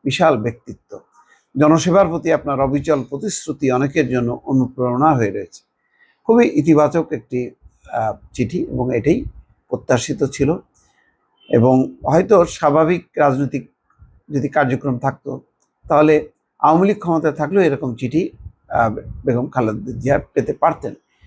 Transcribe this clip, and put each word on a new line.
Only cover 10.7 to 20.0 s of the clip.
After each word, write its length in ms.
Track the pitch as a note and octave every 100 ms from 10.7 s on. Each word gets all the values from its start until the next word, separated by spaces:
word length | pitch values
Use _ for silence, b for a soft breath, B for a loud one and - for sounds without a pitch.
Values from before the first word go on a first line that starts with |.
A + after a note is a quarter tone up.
| _ _ _ _ _ _ _ -
এবং 460 | A#2+ B2 C3 - - -
হয়তো 400 | D#3 G3 G3+ E3+
স্বাভাবিক 640 | - D3+ D3 D#3+ F3 - -
রাজনৈতিক 540 | C#3+ C3 C3+ C3+ A2+ _ _ _ - _ -
যদি 180 | D3 C#3+
কার্যক্রম 480 | D3+ C3+ C3 C#3 B2
থাকতো, 440 | C3+ C3 C#3+ C3 - _ _ _ -
তাহলে 420 | D3 D3+ D3+ D3+ _ _ _
আওয়ামী 280 | D3 D#3+ G3
লীগ 120 | G3+
ক্ষমতায় 340 | E3+ E3 D#3
থাকলেও 300 | C#3+ D3 G3
এরকম 320 | E3+ C#3 B2+ A#2
চিঠি, 340 | B2+ D#3 - - - - -
আহ, 240 | G#2+ A2+ G#2+ - - C#3+
বেগম 220 | A#2+ C3+
খালেদা 440 | B2+ A2 G#2+ A#2+
জিয়া 280 | B2+